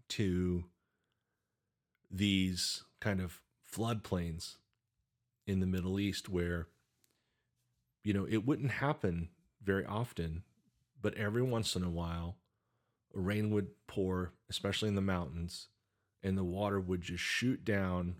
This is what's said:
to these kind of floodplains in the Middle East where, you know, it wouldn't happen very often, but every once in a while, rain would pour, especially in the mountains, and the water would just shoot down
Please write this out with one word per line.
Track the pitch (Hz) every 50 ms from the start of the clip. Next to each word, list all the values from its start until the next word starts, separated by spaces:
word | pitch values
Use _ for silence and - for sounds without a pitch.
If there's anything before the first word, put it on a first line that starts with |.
| _ -
to | - - 110 95 90 90 90 90 90 87 87 - _ _ _ _ _ _ _ _ _ _ _ _ _ _ _ _ _ _ _ _ _ _ _ _ _ _ _ _
these | 95 92 104 101 98 95 95 92 92 87 - - - - - - _ _
kind | - 107 101 92
of | 92 87 - - - _ _ _ _ -
floodplains | - 95 110 117 120 107 - - 98 90 87 85 80 85 - - - - _ _ _ _ _ _ _ _ _ _ _ _ _ _ _ _ _
in | - 98 95
the | 92 92
Middle | 92 92 87 92 95 98
East | 101 101 90 - - -
where, | 95 87 87 85 87 85 82 - _ _ _ _ _ _ _ _ _ _ _ _ _ _ _ _ _ _ _ _ _ _ _ _ _ _ -
you | 104 98
know, | 98 95 -
it | 107 110 101
wouldn't | 127 151 - - 131
happen | 107 - 139 139 143 - - 98 85 85 82 - - _ _ _ _ _ -
very | 98 98 98 -
often, | - 101 107 120 120 - - 85 82 80 85 - - _ _ _ _ _ _ _ _ _ 135
but | - 107 -
every | - 107 104 107 120
once | 127 131 120 113 107 - -
in | 92 90
a | 90
while, | 85 85 85 85 85 85 85 87 95 - _ _ _ _ _ _ _ _ _ _ _ _ _ _ -
rain | - 180 185 104 107 107 107
would | 107 104 95 92 - - _ -
pour, | - 104 95 92 92 92 90 87 - _ _ -
especially | - - - 101 98 - 107 107
in | 101
the | 98
mountains, | 95 98 92 90 87 65 73 85 85 85 - - - - _ _ _ _ _ _ _ _ _ _
and | - 98 95 95
the | 92
water | 87 87 95 104 101 101 98
would | 92 90 92 90
just | 85 - 87 87 -
shoot | - - - 117 123 131 - -
down | - 104 98 95 92 90 90 87 87 87 -